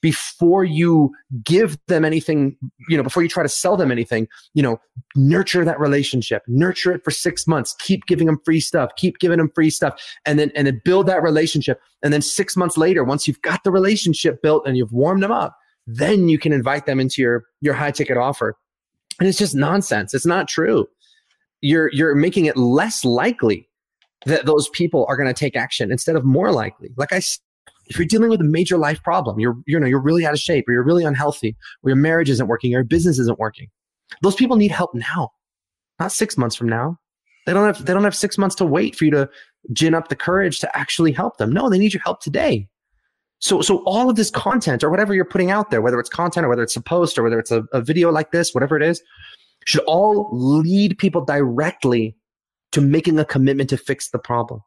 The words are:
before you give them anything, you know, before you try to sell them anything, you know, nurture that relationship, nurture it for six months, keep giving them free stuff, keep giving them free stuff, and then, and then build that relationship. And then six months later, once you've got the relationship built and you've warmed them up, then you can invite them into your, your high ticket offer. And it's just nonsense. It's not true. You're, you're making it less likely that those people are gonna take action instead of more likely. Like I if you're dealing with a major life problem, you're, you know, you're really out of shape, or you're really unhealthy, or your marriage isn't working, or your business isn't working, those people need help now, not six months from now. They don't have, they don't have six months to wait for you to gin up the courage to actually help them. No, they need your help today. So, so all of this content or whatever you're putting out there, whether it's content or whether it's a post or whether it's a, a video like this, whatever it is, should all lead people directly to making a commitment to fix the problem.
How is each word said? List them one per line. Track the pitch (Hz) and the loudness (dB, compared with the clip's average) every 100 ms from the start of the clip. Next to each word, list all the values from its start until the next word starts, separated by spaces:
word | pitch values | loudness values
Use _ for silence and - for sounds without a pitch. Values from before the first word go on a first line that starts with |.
before | 160 139 - - 170 185 | 0 -2 -6 0 2 4
you | 185 151 170 165 143 - _ 127 | 2 0 2 4 2 0 _ -12
give | 107 175 220 147 - | 0 2 2 -2 -2
them | 170 | 0
anything, | 160 160 - 156 139 135 131 _ 120 | 2 0 -2 0 0 -4 -16 _ -2
you | 160 | -2
know, | |
before | 131 180 | 0 0
you | 170 | -2
try | - | 0
to | 147 | -2
sell | - 185 180 | -2 0 2
them | 151 | 0
anything, | 120 117 113 113 - _ | 0 -2 -4 -4 -10 _
you | 151 | 0
know, | 135 113 _ - - | 0 -2 _ -20 -6
nurture | 139 135 170 190 180 | 2 4 4 2 0
that | 170 139 | 0 0
relationship, | 147 143 139 131 113 107 - | 0 0 0 -4 -2 -6 -2
nurture | 123 175 185 180 | 0 0 0 -2
it | 175 | -2
for | - | -4
six | 135 175 175 - | -4 -4 -4 -2
months, | 156 117 - | -2 -2 -10
keep | - 190 - | -4 -4 0
giving | 165 165 | 0 2
them | 156 | 0
free | - 160 | 0 0
stuff, | - 165 127 - | 0 -2 -2 -2
keep | 180 - | -4 0
giving | 180 175 | 0 2
them | 160 | 0
free | - 156 | 2 0
stuff, | - 151 - - - - | 2 -4 -4 -18 -12 -2
and | 147 | 0
then, | 151 147 | 0 0
and | 139 | -2
then | 127 | 0
build | 175 185 190 | 0 2 2
that | 185 | 2
relationship. | 170 151 160 156 135 127 _ _ | 2 0 0 -2 -2 -4 _ _
And | 147 | -2
then | 147 | 0
six | 147 - 196 - | -2 -4 -4 -2
months | 180 160 | -2 0
later, | 160 180 | 2 2
once | 123 143 - | 0 -2 -2
you've | 139 | -4
got | - 180 | -4 -2
the | - | 0
relationship | 190 190 214 175 147 165 127 | 2 2 0 0 0 -2 -2
built | 156 151 139 | 0 0 0
and | 127 | -2
you've | 113 | -2
warmed | 117 147 190 | 0 0 2
them | 196 | 0
up, | 226 - - _ _ - | -2 -4 -8 _ _ -16
then | 117 151 208 170 | -4 2 4 4
you | 156 | 2
can | 160 | 2
invite | 147 123 143 143 | 0 0 -2 -2
them | 131 | -2
into | 131 - | -2 0
your, | 127 120 - _ | 0 0 -4 _
your | 147 | -2
high | 127 147 | -2 -2
ticket | - 143 123 | -2 -2 0
offer. | 127 143 110 110 _ _ _ _ _ - | 0 -2 -6 -6 _ _ _ _ _ -2
And | 185 | 0
it's | 185 | 0
just | 202 | -2
nonsense. | 135 147 196 190 104 104 | 0 0 0 0 -4 -2
It's | 135 170 | -2 0
not | 175 170 | 0 -2
true. | - 170 220 104 _ _ _ _ _ _ _ | -2 0 0 -2 _ _ _ _ _ _ _
You're, | 143 160 160 | 0 2 2
you're | 139 160 143 | 0 2 4
making | 165 190 160 | 2 2 0
it | 131 | 2
less | 123 131 208 - | 2 2 0 -2
likely | 131 120 180 240 117 92 - _ _ _ _ _ | -2 0 0 0 0 0 -6 _ _ _ _ _
that | 131 156 131 | -2 -2 2
those | 151 - | 0 0
people | - 170 - 123 | -2 -2 0 0
are | 135 | 0
gonna | 135 | -2
take | 123 147 127 | -2 -4 -4
action | 123 - 104 | -6 -4 -4
instead | 117 - 160 | -2 0 0
of | |
more | 135 135 202 | 2 2 2
likely. | 156 104 - - 123 | 0 -2 -8 -18 -8
Like | 143 | -4
I | 190 - - _ _ _ _ _ | -4 -4 -8 _ _ _ _ _
if | - | -4
you're | 170 | 0
dealing | 220 233 | 2 2
with | 220 | 2
a | |
major | 156 160 175 180 | 2 2 2 0
life | 147 151 | 0 -2
problem, | - 175 135 104 | -2 -2 -2 -2
you're, | 117 120 143 | -2 -2 -2
you | 160 | 0
know, | 135 | 2
you're | 135 | 2
really | 139 165 | 2 2
out | 160 | 2
of | 147 | -2
shape, | - 156 - | 0 0 2
or | |
you're | 120 | 0
really | 123 175 | 2 2
unhealthy, | 160 135 143 - 113 113 - - | 2 0 -2 -2 -6 -8 -18 -6
or | - | 0
your | 135 | 2
marriage | 151 165 156 | 4 2 2
isn't | 120 120 | 0 0
working, | 117 127 | -2 0
or | 123 | 0
your | |
business | 123 165 175 135 | 2 2 2 2
isn't | 117 117 | 0 0
working, | 110 - 104 _ _ _ _ - | -4 -8 -20 _ _ _ _ -2
those | 190 | -2
people | 196 262 240 | 2 2 4
need | 208 | 2
help | 151 180 | 0 -4
now, | 120 113 175 131 _ _ _ _ _ _ _ | -6 -6 -6 -6 _ _ _ _ _ _ _
not | 180 | -6
six | - 214 - | -2 -4 -2
months | 120 - | -4 -2
from | 117 | -4
now. | 113 135 170 _ _ _ _ | -2 -4 -8 _ _ _ _
They | - | -2
don't | 180 208 | 0 2
have, | 196 | 0
they | 143 | -2
don't | 185 | 0
have | 202 190 | 0 0
six | 202 - | -4 -2
months | 196 - | -2 0
to | |
wait | 180 143 214 - | 0 0 -2 0
for | |
you | 156 | 2
to | 147 139 - - _ - | 2 0 -6 -20 _ -10
gin | 113 160 | -2 2
up | 165 160 | 0 -2
the | - | -8
courage | - 185 185 139 | -2 0 0 -2
to | - | -6
actually | - 185 - 165 | -6 -6 0 0
help | 131 220 - | 0 -4 -4
them. | 107 | -2
No, | 160 262 | 0 2
they | 185 | 2
need | 208 | 2
your | 190 | 0
help | - 185 | -6 -6
today. | - 143 302 113 98 _ _ _ _ _ _ _ | -4 -2 0 -2 -4 _ _ _ _ _ _ _
So, | - 190 | -2 0
so | - 185 | 2 0
all | 190 196 254 | 0 0 2
of | 226 | 2
this | 220 | 0
content | - - 254 - 123 | -2 -2 -2 0 0
or | 175 | 0
whatever | 185 208 | 0 0
you're | 196 180 | 0 0
putting | 190 180 | 0 0
out | 202 208 | 0 0
there, | 117 | 0
whether | 113 123 | 0 0
it's | 117 | -4
content | - 170 175 156 | -4 -4 0 0
or | |
whether | 120 | 0
it's | 117 - | -2 -6
a | |
post | - 175 175 - | -2 0 0 0
or | |
whether | 113 113 | 0 0
it's | 113 | -2
a, | 117 113 | -4 -2
a | 131 | -4
video | 117 160 170 | -2 0 2
like | 156 156 | 2 0
this, | 170 170 | -2 -2
whatever | - 135 | -2 0
it | 156 | 0
is, | 156 170 _ - - - _ _ - | 0 -2 _ -20 -20 -20 _ _ -2
should | 147 | -2
all | - 160 208 208 - | 2 2 4 2 -2
lead | 120 127 151 160 196 202 185 | -2 2 2 4 2 2 0
people | 190 170 | 0 0
directly | 151 143 135 120 156 - 135 120 110 - _ _ _ _ _ | -2 0 0 0 -2 -2 0 0 0 -6 _ _ _ _ _
to | - | 2
making | 139 156 165 156 | 2 2 2 0
a | 151 | 0
commitment | 139 135 139 135 | 2 2 2 -2
to | 135 | -4
fix | - 135 - | -4 -6 -6
the | 120 | -10
problem. | - 120 117 117 | -4 -4 -4 -10